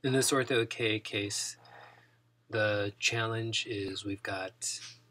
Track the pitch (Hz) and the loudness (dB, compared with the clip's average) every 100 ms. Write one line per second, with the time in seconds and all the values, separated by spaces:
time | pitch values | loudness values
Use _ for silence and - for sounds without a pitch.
0 | 135 131 127 139 123 127 113 - 117 110 | 4 4 4 4 4 2 2 0 0 0
1 | - 107 101 - - - - - - - | -2 -2 -2 -2 -4 -8 -18 -20 -20 -20
2 | - _ _ _ _ 110 107 104 101 - | -20 _ _ _ _ 0 2 2 0 0
3 | - 120 113 113 113 110 - 104 98 95 | 0 2 0 0 -2 -2 -2 -4 -4 -4
4 | 101 98 - 98 95 - - - - - | -6 -6 -4 -4 -6 -6 -6 -6 -10 -18
5 | _ | _